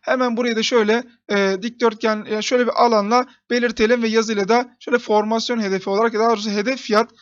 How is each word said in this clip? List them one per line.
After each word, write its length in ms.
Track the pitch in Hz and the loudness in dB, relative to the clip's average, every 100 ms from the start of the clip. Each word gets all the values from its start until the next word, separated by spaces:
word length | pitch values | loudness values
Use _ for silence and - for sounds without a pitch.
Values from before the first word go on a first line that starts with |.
Hemen 360 | - 254 254 226 | -4 0 0 0
burayı 180 | 240 220 | -2 -2
da 80 | |
şöyle, 400 | 220 247 208 233 247 _ - | 0 2 2 0 -2 _ -4
e, 260 | 202 196 190 | 0 0 -2
dikdörtgen, 640 | 233 233 233 220 220 214 - | -6 0 0 0 -2 -2 -4
yani 120 | 214 | -6
şöyle 240 | 214 247 226 | -2 0 0
bir 160 | - | 2
alanla 420 | 240 220 202 247 247 _ - | 2 2 2 0 0 _ -4
belirtelim 540 | 240 240 220 220 240 | -2 -2 0 2 2
ve 40 | 226 | 2
yazıyla 400 | 226 220 202 190 | 0 0 -2 0
da 280 | 233 247 _ | 0 0 _
şöyle 200 | - 240 | -2 -2
formasyon 640 | - 214 214 226 226 233 | 2 0 2 -2 -2 -4
hedefi 280 | 202 190 196 | -2 -4 -2
olarak, 240 | 196 233 | 0 0
daha 160 | 214 226 | 2 0
doğrusu 200 | 220 214 | 0 -2
hedef 300 | 208 208 262 | -4 -2 -4
fiyat 300 | - 214 233 _ | 0 0 0 _